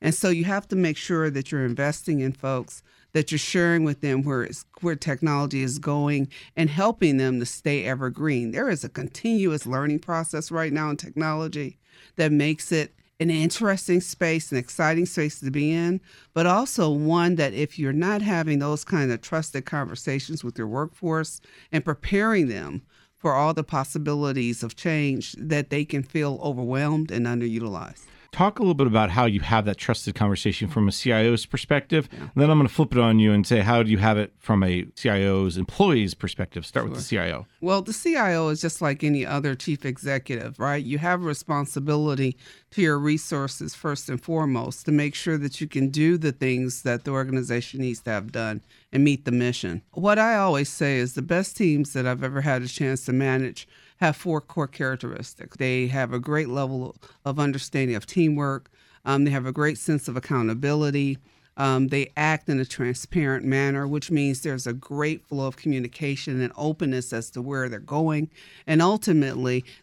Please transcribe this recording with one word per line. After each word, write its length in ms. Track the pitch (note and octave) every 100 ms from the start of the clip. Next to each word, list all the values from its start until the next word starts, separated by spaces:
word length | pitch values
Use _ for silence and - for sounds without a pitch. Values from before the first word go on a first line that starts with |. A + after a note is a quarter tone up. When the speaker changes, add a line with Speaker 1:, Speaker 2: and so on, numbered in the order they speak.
Speaker 1:
And 120 | -
so 160 | - F#3+
you 140 | E3+ F3
have 220 | G3 -
to 60 | F#3+
make 220 | E3 D3
sure 320 | - E3 D#3
that 220 | C#3 C3+
you're 140 | D3 B2
investing 540 | A#2+ C#3+ D3 - D3
in 140 | C3+
folks, 480 | C3 C3+ B2+ A#2 - - _ _
that 180 | D#3+ D3
you're 60 | D3+
sharing 460 | - F#3 E3+ E3+
with 180 | D#3 C#3+
them 220 | D3 C3+
where 200 | C#3+ B2+
it's, 220 | - A#2+ - -
where 140 | E3+ D3+
technology 680 | D#3+ C3 D#3+ C#3+ C#3+ C3+
is 160 | C3 D3
going 520 | D3 D3 C#3+ C#3+ C3+ - - -
and 120 | D#3+
helping 480 | D3+ G#3+ A3 E3 C3+
them 220 | C3 B2+
to 60 | A#2+
stay 400 | - D#3 C#3+ G#2+
evergreen. 640 | C3 B2+ - D#3 B2+ A#2
There 180 | A#2+ C4
is 140 | E3
a 60 | A#2+
continuous 760 | - C#3 - A3+ A3 F#3 D3+ A#2+
learning 320 | C3 D3 D3
process 500 | - E3 D#3+ D3+ -
right 240 | D#3+ D#3+
now 160 | D3 D#3
in 80 | D3
technology 800 | E3+ D3+ D#3 D#3 D#3+ D3+ C3+ - _ - - -
that 160 | D#3
makes 400 | D3+ D3 D#3 -
it 240 | D#3+ D3 _ _ -
an 100 | E3+
interesting 720 | D#3 D#3+ - G#3+ F#3+ - F3+
space, 500 | - - E3 E3 -
an 60 | C3
exciting 480 | A#2+ - D#3+ E3 F3
space 340 | - D3+ -
to 120 | C3+
be 200 | C#3+ D3+
in, 300 | E3 E3+ F#3 - - -
but 140 | E3 F3
also 420 | G3 C4+ - D#3+
one 460 | C#3+ D3+ E3+ E3+ E3
that 180 | C#3
if 240 | G#2 D3 -
you're 160 | C3+
not 280 | D3 F3+ G#3
having 380 | G#3 E3+ D#3 C#3+
those 240 | C#3+ D3+
kind 280 | - E3+ C3
of 100 | A#2
trusted 440 | - D#3+ D#3 C#3 -
conversations 800 | D3+ C3+ - - C3+ - D#3+
with 140 | A#2+ A#2
your 100 | A2
workforce 720 | B2+ D#3 - E3+ D#3+ D#3 - _ - -
and 140 | D#3 E3
preparing 600 | C#3+ - G3 A3 G#3 C3+
them 320 | F#2+ D2 F2 - _ _ _
for 180 | D#3+
all 200 | C3+ D3+
the 100 | D#3+
possibilities 1000 | D3 D3 C3+ D#3 D3 D3 C#3+ C3+ A#2+ A2+
of 120 | A2+ -
change, 580 | E3+ D#3 C#3+ C3+ - -
that 320 | D#3 D3 C#3+
they 160 | C#3+ D3
can 180 | C#3+
feel 360 | B2+ D#3+ C#3+ C3+
overwhelmed 680 | D3 B2 A#2+ C3+ D3 D#3 D#3
and 160 | A#2+ A#2+
underutilized. 800 | A#2+ A#2+ A2 A2+ F2+ - - - - _
Speaker 2:
Talk 240 | - G3 -
a 60 |
little 100 | G3
bit 140 | D3 B2+
about 240 | A2 G#2
how 140 | G#2+ A#2+
you 160 | G2+
have 240 | - A2 G#2
that 120 | G2
trusted 380 | - A2+ - -
conversation 520 | G#2 F#2+ G#2+ - G2
from 200 | A2+ G2+
a 40 |
C 220 | - B2+
I 140 | A2 A2+
O's 180 | A#2 -
perspective. 640 | C#3+ - C#3+ - D#3+ -
Speaker 1:
Yeah. 100 | -
Speaker 2:
And 100 | - C3
then 140 | D3
I'm 80 | D#3
gonna 100 | C3
flip 240 | - A#2+
it 60 | B2
on 220 | A#2 A2
you 120 | G#2+
and 140 | G#2 F#2+
say, 140 | A#2
how 240 | G2+ A#2+
do 80 | A2
you 80 | G2+
have 180 | A2 G#2+
it 160 | G#2 _
from 240 | - G#2
a 240 | F#2 F2+ - -
C 120 | A#2+
I 160 | G2 G2
O's 300 | F#2+ F#2+ F2
employee's 600 | F#2 - G3+ B2+ G2 -
perspective? 500 | F2+ - F#2 E2+ D2+
Start 200 | C3 A2
with 100 | B2+
the 40 |
Speaker 1:
Sure. 40 | -
Speaker 2:
C 120 | G#2
I 120 | F2
O. 140 | C#2 - _
Speaker 1:
Well, 220 | F3 G3
the 100 | G3
C 220 | G#3+ E4+ D4+
I 180 | G3+
O 140 | E3 D#3+
is 120 | D3+
just 220 | E3 -
like 220 | D3+ C#3+
any 200 | D3+ C#3+
other 300 | - C#3+ C#3+
chief 320 | C3 - C#3+ C#3
executive, 760 | B2+ C#3 C3+ C3+ A#2+ A2+ C#3
right? 240 | C3+ D3
You 140 | B2 D3
have 260 | E3+ F3+
responsibility 1120 | E3+ C#3+ - C#3+ C#3+ C#3+ C#3+ D3+ D3+ C3+ C3 - - - _
to 100 | -
your 160 | D#3+ D3
resources 800 | D3+ D#3 - D3 C3+ - D#3 -
first 340 | D#3 C#3+ -
and 100 | B2
foremost 640 | - D#3+ D3+ A#2+ B2+ - -
to 60 |
make 220 | D3 D3
sure 240 | - E3+ D#3
that 240 | C#3+ -
you 60 | D3+
can 220 | C3+ C3+
do 280 | C#3+ D#3+ F3
the 140 | D#3
things 500 | C3 C3 B2 B2+ -
that 220 | B2+ A#2+
the 80 | C#3+
organization 720 | C3+ C3 C3 B2 A#2+ - C3+
needs 180 | B2+ A2+
to 80 | A#2+
have 220 | G#2 G#2+
done 300 | A#2+ A2 A2 - _ _
and 120 | C3+
meet 220 | C#3+ C3+ C3
the 60 |
mission. 520 | B2 B2 B2+ F#2 F2 -
What 260 | - G3 G#3+
I 200 | A3+ G#3+
always 320 | G3 C#3 C#3
say 280 | - C#3+ C3
is 160 | B2+
the 80 | C#3+
best 340 | C3 E3+ G3 -
teams 380 | F#3 D3 D3
that 140 | C3 B2+
I've 160 | B2+
ever 180 | C3 C#3
had 220 | C#3+ B2+
a 40 | B2
chance 380 | - C3+ C3 -
to 80 |
manage 540 | B2+ C3+ C3 B2+ - - _ _ -
have 200 | E3 D3
four 240 | F3+ D#3
core 260 | - E3 C#3
characteristics. 880 | - C3+ B2+ A#2 - B2+ - - -
They 320 | C3 B2+ B2+
have 240 | C3+ B2+
a 80 | B2
great 300 | D3 D3+ C#3
level 460 | C3+ C3 C3 B2+ - - _
of 160 | C#3 C#3+
understanding 560 | C#3+ C3+ - C#3 C3 G#2+
of 100 | -
teamwork. 640 | F#3 D#3+ D3 C#3 C3+ - _ _ _ C3
Um, 180 | C#3
they 80 | C#3+
have 140 | C#3 B2+
a 80 |
great 240 | C3+ D3 A#2+
sense 320 | - D3 -
of 80 | B2
accountability. 1000 | - C3 A2 A#2 C#3 D3+ D3 C#3+ C#3 C3+ _ _ _ -
Um, 320 | C3+ C3 C3+
they 240 | C#3 C3 D3
act 320 | D#3 D#3 -
in 100 | C3+
a 60 | C3
transparent 800 | - B2 B2+ - F3+ C#3+ C3 C3
manner, 420 | C3+ C#3 C#3 C#3
which 240 | D3 -
means 300 | D#3 C#3+ C3
there's 260 | D#3 C3 B2
a 60 |
great 520 | B2+ - C#3+ D3+ D#3 -
flow 220 | C#3+ C3+
of 80 | -
communication 840 | D#3+ C3+ A#2+ - C#3+ C#3 - C3
and 100 | B2 -
openness 560 | D3+ D#3 D3 B2+ B2
as 160 | A#2 A2+
to 120 | B2+
where 280 | B2+ C#3 B2+
they're 100 | G#2+
going. 500 | - D3 D#3+ D3+ D#3 - - - -
And 140 | D#3+
ultimately, 800 | F3+ G#3+ G#3+ D#3 C3+ B2+ B2+ B2+ - -